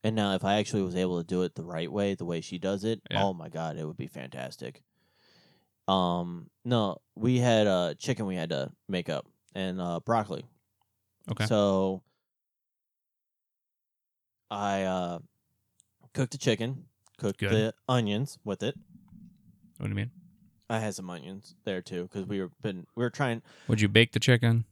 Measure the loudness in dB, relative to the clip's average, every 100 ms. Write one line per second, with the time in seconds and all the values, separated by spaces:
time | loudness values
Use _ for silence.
0 | 2 2 2 2 4 2 2 0 0 0
1 | 0 0 -2 0 0 -2 -8 -6 -4 0
2 | 0 -2 -4 -4 -6 -6 -4 -2 -2 -4
3 | -2 0 0 -2 -8 -6 -6 -4 -8 -8
4 | -10 -10 -12 -10 -10 -10 -14 -14 _ _
5 | _ _ _ _ _ _ _ _ 0 2
6 | 4 0 -4 -8 -14 _ 0 0 0 -4
7 | _ -2 0 2 4 6 6 4 2 -2
8 | -4 -4 -2 -4 -2 -2 -4 -10 -4 -4
9 | -2 -6 -6 _ _ -6 -4 -4 -4 -4
10 | 0 0 0 -8 -10 _ _ _ _ _
11 | _ _ -10 -4 2 4 4 4 2 -2
12 | _ _ _ _ _ _ _ _ _ _
13 | _ _ _ _ _ _ _ _ _ _
14 | _ _ _ _ _ -4 0 0 0 0
15 | -2 -6 -12 _ _ _ _ _ _ _
16 | -12 -4 -4 0 0 2 0 -6 -12 _
17 | _ _ -4 -2 2 2 2 -4 0 2
18 | 2 0 -2 -6 -6 -4 -4 -6 -16 -20
19 | -20 -20 -20 -20 -20 _ -20 -8 -4 -4
20 | -4 -8 -20 _ -20 _ _ -2 -2 -6
21 | -8 -10 -10 -14 -16 -12 -6 -6 -4 -6
22 | -6 -8 -4 -4 -6 _ -8 -8 -10 -4
23 | -4 0 -2 -2 -8 -18 0 4 6 8
24 | 6 4 4 4 6 2 0